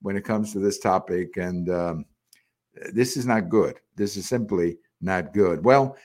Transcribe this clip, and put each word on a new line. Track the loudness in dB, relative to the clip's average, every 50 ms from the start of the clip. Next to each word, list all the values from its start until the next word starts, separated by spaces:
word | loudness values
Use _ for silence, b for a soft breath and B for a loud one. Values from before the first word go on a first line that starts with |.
when | -8 -6 -4
it | -4 -2
comes | -2 -2 -2 -2 -2 -2
to | 0
this | 0 0 0 0
topic. | 0 2 2 2 0 -2 -2 -4 -4 -4 -4
And, | -6 -4 -4 -4 -4 -2 -2
um, | -2 -2 -2 -2 -4 -6 -8 -12 _ _ _ b b b b b b _ _ _ _ -16 -14 -4 0
this | 0 0 0 0
is | -2 -2
not | 0 0 0 0 2
good. | 2 2 2 2 0 -6 _ _ _
This | -4 -4 -4 -4
is | -6 -6 -4
simply | -2 -2 -2 -2 0 0 0 0 -2 -4 _ _ _ _
not | -4 -2 -2 -2 -2 -2 2
good. | 2 4 4 2 2 6
Well, | 6 6 6 6 2 B B